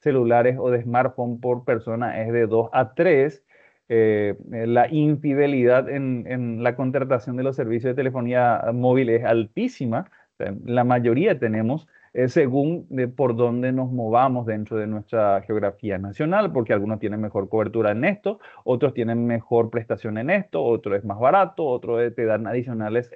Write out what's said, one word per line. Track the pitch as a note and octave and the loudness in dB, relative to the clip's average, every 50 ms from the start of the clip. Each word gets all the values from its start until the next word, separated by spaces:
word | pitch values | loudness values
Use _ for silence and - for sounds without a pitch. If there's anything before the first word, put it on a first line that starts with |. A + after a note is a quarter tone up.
celulares | - D3+ C3+ C3 A#2+ A#2 A#2 A#2+ A#2+ B2+ B2+ C3 | -2 0 2 2 4 4 4 4 4 4 2 0
o | - B2+ | 0 0
de | B2 A#2 | 0 0
smartphone | A2+ A#2+ A#2+ B2 B2+ B2+ - - A#2+ A#2+ A#2+ A#2 | 0 0 0 0 0 0 -2 -4 -4 -4 -6 -4
por | B2 B2 B2 A#2+ B2 | -2 -2 -2 -2 -2
persona | - B2 A2+ - A#2 A2+ A#2 A#2+ G#2+ C2+ G#2+ | -2 -2 -2 -2 -4 -6 -4 -4 -4 -4 -4
es | A2 A#2 | -4 -2
de | A#2 A#2+ A2+ G2+ | 0 0 2 2
dos | A2 A2+ A2+ A2+ | 2 2 2 2
a | - C3 B2+ G#2+ - | 2 0 0 0 0
tres. | - E3+ F#3 D#3 C3+ C3+ D3+ D3+ - _ _ _ _ _ _ _ _ _ - | 2 4 4 6 4 4 2 0 -6 _ _ _ _ _ _ _ _ _ 0
Eh, | A#2 A2+ A2 A2 G#2+ G#2 G#2 G2+ - - - - | 2 4 4 4 4 2 0 -2 -4 -6 -10 -12
eh, | - A2+ A2+ | -8 -6 -2
la | A#2 A#2 B2 A#2+ - | 2 4 4 4 4
infidelidad | D#3+ D3+ D3+ D3+ D3+ D3 D3+ D3 C3+ C#3+ C#3+ C#3+ C#3 C3 A#2+ A#2+ B2 C3 B2+ - | 2 2 4 4 2 2 0 0 2 2 2 2 2 4 4 4 4 4 2 0
en, | C#3 C#3 C3+ C3 B2+ A#2+ - | -4 -4 -4 -4 -4 -4 -6
en | - B2+ B2+ B2 A#2 A2+ A2+ | -6 -6 -4 -4 -4 -4 -2
la | A#2+ B2 A#2+ | -2 -2 -2
contratación | C#3 C3 B2+ B2+ C3+ C3 C3+ C3+ A#2 - C3 B2 B2+ | -2 -2 -2 -2 -2 -2 0 -2 -2 -2 -4 -6 -4
de | |
los | C3 C3+ C3+ | -4 -4 -4
servicios | D3+ B2+ A2 A#2 A#2 B2 C3 | -4 -4 -2 -2 -2 -2 -2
de | B2 | -2
telefonía | C#3+ C3 C3 B2+ B2+ A#2+ A#2+ B2 B2 B2 A#2+ A2+ - - A#2 A#2+ | -2 -2 -2 -2 -4 -4 -2 0 2 2 2 2 0 0 -2 -2
móvil | B2 B2 B2+ B2+ C3 C3+ A#2 | 0 2 2 4 4 4 2
es | A2+ A#2 B2 | 2 2 2
altísima. | G#2+ A#2+ A#2 A2 G#2+ _ F3+ A#3 B3+ - - C#3 A#2 A2 C#3 F#3+ - _ _ _ _ _ | 2 2 0 0 -2 _ -4 -4 -4 -4 -6 -4 -4 -4 -4 -6 -8 _ _ _ _ _
O | |
sea, | - - G2 G2 G2+ - | -10 -8 -8 -8 -8 -6
la | A#2 A#2+ B2 B2 | -2 0 2 2
mayoría | B2 B2+ B2 A#2+ A#2+ A2+ C3+ F#3 A2+ - - | 2 2 2 2 2 2 2 2 2 0 0
tenemos, | A#2+ A2+ A2 A2 A2 A2+ C#3+ D#3+ - _ _ _ _ _ | 0 -2 0 0 -2 -2 -2 -4 -8 _ _ _ _ _
eh, | - A#2+ B2+ B2+ | -2 -2 -2 2
según | - E3+ D3 B2 B2+ C#3 C#3 D#3 E3+ E3 - - | 2 2 2 2 2 0 0 0 -2 -4 -8 -6
de | C3+ B2+ B2 B2 | -4 -4 -4 -4
por | B2+ - C#3 B2+ A#2 | -2 0 0 0 2
dónde | A#2 B2 A#2 A#2+ B2 B2+ B2+ | 2 0 0 0 0 -2 -2
nos | B2+ C3 B2+ B2+ | -2 -2 -2 -2
movamos | B2+ B2 A2+ G#2+ A2+ B2 C3+ C3+ B2+ B2 A#2 | -4 -4 -2 2 2 2 2 2 0 -2 -2
dentro | A2+ G#2+ G#2+ G#2+ - A2+ | -4 -4 -4 -4 -4 -4
de | A2 G#2 | -4 -4
nuestra | G#2+ G#2+ G#2+ G#2 - A#2+ A2+ G#2 G2+ G2 F#2+ | -4 -6 -6 -6 -4 0 2 2 2 2 0
geografía | - - G#2+ G#2+ G2+ G2 - - - G#2 F#2+ | 0 -2 -2 -2 -2 -2 -4 -4 -6 -6 -4
nacional, | F#2 F#2+ G2 G2+ - D3+ D#3+ F#3 G#3 G#3 F3+ | -4 -6 -6 -6 -4 -2 0 2 0 0 0
porque | D#3+ C3 A2+ - A2 | 0 -2 0 0 0
algunos | G2+ G2+ G#2+ A2 G#2 | 0 0 -2 -4 -4
tienen | A2 G2+ G#2 G#2+ | -4 -4 -4 -4
mejor | G#2+ G#2 - G#2 G2 F#2 | -6 -4 -4 -4 -4 -2
cobertura | - A2 G#2 G#2 G#2+ A#2 G#2+ G#2 | 0 -2 -2 0 0 0 0 0
en | G#2 A2+ C#3+ | 0 0 0
esto, | G3 G3 - - G3 - - - - - - | -2 -2 -2 -4 -6 -6 -6 -12 -20 -20 -8
otros | - - B2+ B2 D3 C3+ | -4 -2 0 0 0 0
tienen | - A#2+ A2+ A2+ A#2 A#2 A#2 | 0 -2 -2 -2 0 0 0
mejor | A#2+ A#2 A#2 - - A#2+ A#2 A2+ A2 | 0 -2 -2 -2 0 2 2 2 2
prestación | A#2 A#2 A2 - A2+ - - A2 G#2+ A2 | -2 -6 -6 -6 -6 -6 -6 -6 -6 -6
en | A#2+ D#3 | -2 -2
esto, | F#3+ G3+ G3 - - D#3+ | -2 -2 -2 -4 -4 -2
otro | C#3+ A#2+ A2+ G2+ - G#2 G2 | 0 0 0 0 0 -2 -4
es | G2+ G#2+ | -4 -4
más | G#2 G2 G#2+ | -6 -2 2
barato, | A#2+ C3+ F3 G3 F#3+ F#3 - - E3 | 2 4 4 4 2 2 -2 -4 -2
otro, | C#3 B2 A#2+ - A2+ A#2 A#2 | -2 -2 -2 -2 -2 0 0
eh, | A#2+ A#2+ | 0 -2
te | - - A#2 | -2 -2 0
dan | A2 G#2+ G#2+ A2+ | 0 0 0 -2
adicionales, | G2+ A#2 B2+ A#2+ C3 A#2 A2 G#2+ G#2+ A2 A#2+ B2 - - | -4 -4 -4 -4 -4 -6 -6 -4 -2 -2 -2 -4 -4 -6